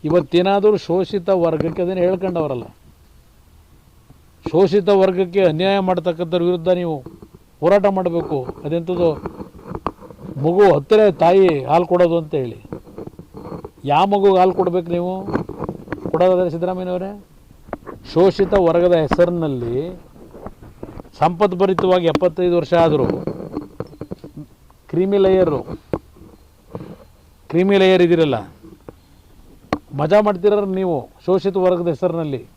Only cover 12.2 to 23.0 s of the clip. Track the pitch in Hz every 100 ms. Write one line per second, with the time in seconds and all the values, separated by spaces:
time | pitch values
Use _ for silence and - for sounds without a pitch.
12.2 | 156 151 127 110 - - - - - -
13.2 | - - - - - _ 131 143 196 202
14.2 | 196 185 185 180 175 175 170 175 175 185
15.2 | 196 - - - - - - - - 160
16.2 | 180 180 180 165 180 185 180 180 190 208
17.2 | - - - - - - - - - 160
18.2 | 190 175 190 202 170 165 175 170 156 -
19.2 | 175 175 160 131 117 123 165 180 - -
20.2 | - - - - - - - - - -
21.2 | 156 175 208 180 190 185 190 180 165 151
22.2 | 180 165 180 175 160 170 165 147